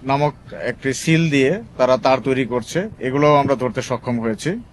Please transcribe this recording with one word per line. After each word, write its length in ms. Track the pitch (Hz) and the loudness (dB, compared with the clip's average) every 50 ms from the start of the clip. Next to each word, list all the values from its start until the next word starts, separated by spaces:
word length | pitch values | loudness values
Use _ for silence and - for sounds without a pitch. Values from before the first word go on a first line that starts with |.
| - | -2
নামক 300 | 131 135 143 147 147 143 - - - - | 0 0 2 2 0 -2 -4 -18 -18 -14
একটি 400 | 82 78 113 123 - - 135 131 | -8 -6 -6 -6 -4 -4 -4 -4
সিল 360 | - - - 160 160 165 165 | -2 0 2 2 2 2 2
দিয়ে 320 | 147 139 131 131 170 214 233 - - - | 2 2 2 2 2 -2 -6 -12 -2 0
তারা 200 | 127 123 127 123 | 2 4 4 4
তার 220 | 107 139 131 131 | 4 2 2 2
তৈরি 260 | 113 135 135 127 131 | 2 0 0 0 -2
করছে, 440 | 110 120 123 110 - - 165 190 220 196 - | -2 -2 -4 -4 -2 -4 -4 -4 -4 -8 -6
এগুলোও 360 | - 131 127 143 147 147 147 | -6 -4 -2 2 4 4 4
আমরা 200 | 143 143 143 139 | 4 4 2 0
ধরতে 260 | 120 127 127 107 - | 0 -2 -4 -4 -4
সক্ষম 380 | 120 - 131 117 - - 123 117 | -6 -4 -6 -6 -4 -4 -4 -2
হয়েছি। 320 | 113 113 110 101 - 151 185 240 233 - | -2 -4 -4 -4 -4 -4 -6 -6 -8 -14